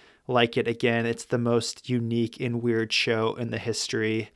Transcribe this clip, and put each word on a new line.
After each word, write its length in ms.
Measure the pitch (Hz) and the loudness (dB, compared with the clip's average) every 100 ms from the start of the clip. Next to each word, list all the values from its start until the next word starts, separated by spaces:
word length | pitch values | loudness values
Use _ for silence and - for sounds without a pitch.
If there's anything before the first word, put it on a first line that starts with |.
| - _ - | -20 _ 0
like 300 | 123 120 123 | 2 4 2
it 100 | 113 | -2
again. 400 | 117 120 117 117 | 2 2 2 0
It's 200 | 113 - | -4 -2
the 120 | 127 | -2
most 500 | 120 117 - - - | 2 2 0 -6 -4
unique 520 | 123 117 117 113 - | -2 0 0 0 -2
and 200 | 123 117 | -4 -2
weird 320 | 120 113 113 | 0 0 0
show 440 | - 123 113 113 - | 0 0 2 0 -2
in 160 | 117 | -6
the 60 | 110 | -4
history, 720 | 117 107 - 113 110 110 107 | -4 -4 -4 -2 0 0 -4